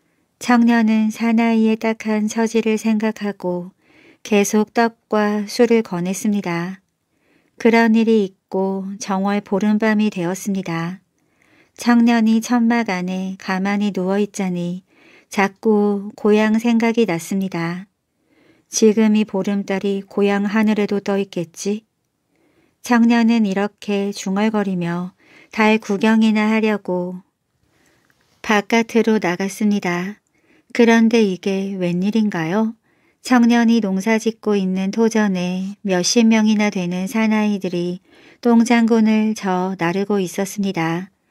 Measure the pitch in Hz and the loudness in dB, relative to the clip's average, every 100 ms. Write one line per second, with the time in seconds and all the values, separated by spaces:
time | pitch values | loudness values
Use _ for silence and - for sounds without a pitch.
0 | _ _ _ - - 240 233 233 220 220 | _ _ _ -10 0 2 4 2 2 2
1 | 214 214 233 226 233 226 220 220 226 220 | 0 -2 0 0 2 2 2 0 -2 -4
2 | 226 214 214 226 226 226 220 214 220 214 | -4 -2 -2 -2 -2 0 0 -2 0 -2
3 | 220 - 208 196 180 180 180 - _ _ | -2 -4 -8 -6 -6 -6 -8 -18 _ _
4 | _ _ - 208 202 214 214 240 233 - | _ _ 0 2 2 0 0 0 0 -2
5 | - 214 208 208 202 - 233 226 226 175 | -4 -2 0 -2 -4 0 2 2 0 -4
6 | 180 196 214 202 185 170 180 190 _ _ | -6 -4 -2 -2 -2 -6 -6 -12 _ _
7 | _ _ _ _ _ - 233 233 226 226 | _ _ _ _ _ 0 4 4 4 4
8 | 226 220 190 _ - 190 190 190 190 202 | 4 2 0 _ -8 -4 -2 -4 -8 -10
9 | - 190 196 202 - 190 214 214 220 214 | -6 -2 -2 -2 -2 -2 0 0 2 2
10 | 214 190 170 185 208 190 180 165 170 190 | 0 -2 -6 -4 -6 -6 -4 -6 -8 -10
11 | _ _ _ _ _ _ _ - 233 233 | _ _ _ _ _ _ _ -6 2 4
12 | 233 233 220 226 226 247 226 233 226 180 | 4 4 4 2 2 0 2 0 -2 -4
13 | 180 185 190 190 - 185 196 202 208 185 | -4 -6 -8 -8 -6 -4 -2 -2 -2 -2
14 | 180 196 202 - 185 175 175 185 - _ | -2 -2 -2 -4 -4 -4 -6 -8 -12 _
15 | _ - - - 196 - 226 208 208 202 | _ -20 -8 -2 -2 0 0 2 2 -2
16 | 208 - 214 214 214 220 240 226 233 226 | -6 -2 2 2 2 0 2 2 2 2
17 | 220 165 - 196 190 175 165 180 202 _ | 0 -2 -4 -4 -4 -4 -6 -8 -14 _
18 | _ _ _ _ _ _ _ - 220 214 | _ _ _ _ _ _ _ 2 4 4
19 | 220 214 214 190 190 202 196 190 202 196 | 2 2 0 -4 -4 -4 -4 -4 -2 -4
20 | 196 - 202 202 202 220 214 214 202 202 | -6 -2 0 0 0 0 0 0 0 -2
21 | 202 196 196 180 165 - 202 214 _ _ | -2 -4 -4 -6 -8 -8 -6 -6 _ _
22 | _ _ _ _ _ _ _ _ - 233 | _ _ _ _ _ _ _ _ 0 4
23 | 233 233 226 233 208 190 202 _ - 202 | 4 4 4 2 2 0 -4 _ -6 -4
24 | 202 202 190 196 220 214 196 180 170 175 | -4 -6 -4 -2 0 0 -2 -2 -4 -4
25 | 180 _ _ - _ - 214 214 - 196 | -8 _ _ -20 _ 0 2 2 0 0
26 | 220 220 220 214 214 220 220 202 202 180 | 2 4 4 2 0 0 0 -2 -4 -4
27 | 180 185 - _ _ _ _ _ _ _ | -4 -10 -16 _ _ _ _ _ _ _
28 | _ _ _ _ - 208 202 233 226 233 | _ _ _ _ -2 -2 2 0 0 0
29 | 220 220 170 175 190 - 208 202 185 175 | 2 0 0 -2 -4 -2 -2 -2 -2 -4
30 | 185 208 _ _ _ _ _ - 233 226 | -6 -12 _ _ _ _ _ 2 4 6
31 | 226 233 202 180 202 190 196 190 175 175 | 4 4 2 0 -4 -4 -4 -4 -2 -2
32 | 196 226 214 180 160 202 220 - _ _ | 0 0 0 -2 -2 -2 -2 -6 _ _
33 | _ _ - 247 233 240 233 233 196 190 | _ _ 0 2 4 4 4 2 0 -2
34 | 220 220 220 220 214 202 190 190 190 214 | 0 0 -2 -4 -2 0 0 -2 -4 0
35 | 226 226 208 185 180 185 190 202 202 180 | 0 2 0 0 -4 -4 -8 -8 -2 -2
36 | 175 240 226 220 214 214 208 202 175 180 | 0 2 4 4 2 2 0 -2 -4 -4
37 | 185 220 220 214 208 202 185 175 175 180 | -4 -2 0 0 -2 -2 -4 -4 -4 -6
38 | _ _ - - 240 233 233 233 226 226 | _ _ -20 -4 2 4 4 4 4 4
39 | 220 220 214 214 202 180 185 190 170 190 | 4 2 0 -2 -2 -2 -2 -4 -4 -2
40 | 202 202 175 - 196 214 196 185 165 170 | -2 -2 -2 -4 -6 -4 -4 -2 -2 -4
41 | 190 _ _ | -8 _ _